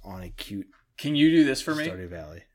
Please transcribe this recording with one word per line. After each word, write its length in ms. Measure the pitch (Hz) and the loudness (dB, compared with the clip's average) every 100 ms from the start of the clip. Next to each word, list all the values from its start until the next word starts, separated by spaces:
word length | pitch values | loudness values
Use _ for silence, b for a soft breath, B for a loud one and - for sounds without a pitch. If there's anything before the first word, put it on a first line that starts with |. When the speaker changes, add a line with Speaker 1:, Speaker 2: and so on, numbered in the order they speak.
Speaker 1:
on 200 | 98 92 | -14 -12
a 60 | 90 | -12
cute 380 | - - 101 - _ _ - | -12 -10 -10 -10 _ _ -8
Speaker 2:
Can 180 | 147 147 | -2 4
you 140 | 156 | 6
do 140 | 165 | 8
this 180 | 143 135 | 6 2
for 140 | - 151 | -2 -2
me? 100 | 156 | -4
Speaker 1:
Stardew 220 | 92 87 | -6 -10
Valley? 340 | 87 76 85 - | -10 -12 -16 -20